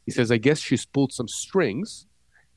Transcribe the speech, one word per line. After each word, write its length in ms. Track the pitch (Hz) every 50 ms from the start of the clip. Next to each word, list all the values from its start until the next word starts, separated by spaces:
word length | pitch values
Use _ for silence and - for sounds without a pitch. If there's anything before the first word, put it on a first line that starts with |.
| _
He 60 | -
says, 200 | - - 120 110
"I 60 | 120
guess 220 | 113 110 135 156 156
she's 260 | - - 135 120 -
pulled 300 | - - 139 139 123 -
some 140 | - 120 110
strings 800 | - - - - - 190 170 113 95 254 214 - - - - _ _ _ _ _ _ _ _ _ _